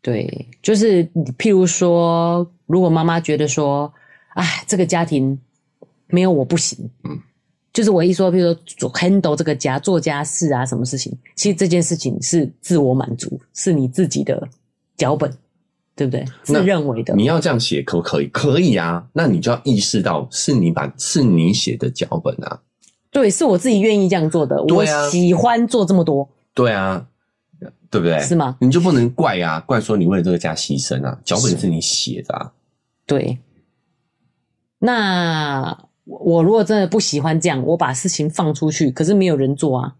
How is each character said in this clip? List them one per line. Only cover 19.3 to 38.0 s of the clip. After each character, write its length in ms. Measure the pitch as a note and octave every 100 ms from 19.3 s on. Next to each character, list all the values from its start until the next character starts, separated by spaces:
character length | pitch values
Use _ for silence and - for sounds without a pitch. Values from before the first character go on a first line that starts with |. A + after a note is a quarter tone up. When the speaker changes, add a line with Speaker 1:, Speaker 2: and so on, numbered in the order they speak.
| F2+
Speaker 2:
就 100 | A#2+
要 100 | A#2
意 140 | - A2
识 240 | - A2
到 240 | F#2 D#2 C#2+
是 220 | - -
你 180 | C3 E2+
把， 220 | E2 C#2+ -
是 240 | - E3+
你 300 | B2+ E2+ E2
写 240 | G#2 - -
的 120 | -
脚 160 | - - -
本 120 | - -
啊。 160 | - - _ _ _ _ _
Speaker 1:
对， 200 | C#4 A3+
是 140 | -
我 120 | D4+ F3+
自 120 | C4
己 120 | G#3+
愿 180 | G#3+ G#3
意 100 | F#3
这 80 | F#3
样 120 | D#3
做 160 | E3
的， 120 | C#3 C#3+ D3+
Speaker 2:
对 200 | E3 D#3+
啊。 160 | D3
Speaker 1:
我 60 | D3
喜 220 | F3 F3+
欢 340 | F3 A#3 A#3 A#3
做 180 | A#3+
这 100 | F#3
么 80 | F#3+
多。 240 | E3 C#3 C#3 _ _
Speaker 2:
对 200 | - B2
啊， 340 | G#2 F#2+ F#2+ B2 _ _ _ _ _ - _ _
对 100 | A2
不 60 | E2+
对？ 140 | D#2+
Speaker 1:
是 140 | C#2+
吗？ 220 | E3+ C3+ C3
Speaker 2:
你 100 | B2+
就 100 | D#3
不 120 | F3
能 160 | C#3 A#2+
怪 280 | B2 D#3 F#2+
啊， 200 | E2+ D#2+
怪 200 | - A#2+
说 160 | G#2 G#2+
你 100 | E2+
为 120 | G2
了 40 |
这 80 | F2
个 60 | F2
家 180 | E2
牺 240 | D2+ - C#2
牲 240 | C2 C2 C#2
啊， 120 | C2
脚 120 | - F2
本 180 | A#2+ F2
是 80 | F#2+
你 140 | E2
写 420 | - - - -
的 120 | -
啊。 100 | -
Speaker 1:
是。 80 | - _ _ _ _ _ -
对。 320 | C#3 - B2+ _ _ _ _ _ _ _ _ _ _ _ _ _ _
那 1080 | A3 A#3+ G3+ F3+ E3+ D#3+ D3+ C#3 D3 - - _
我 380 | - - - E3
如 80 | E3
果 140 | A3+
真 120 | G3 G#3+
的 80 | F#3
不 120 | G#3
喜 220 | - D3
欢 200 | D3 D#3+
这 80 | E3+
样， 140 | C3+
我 120 | C3 E3
把 160 | C#3+
事 160 | B2+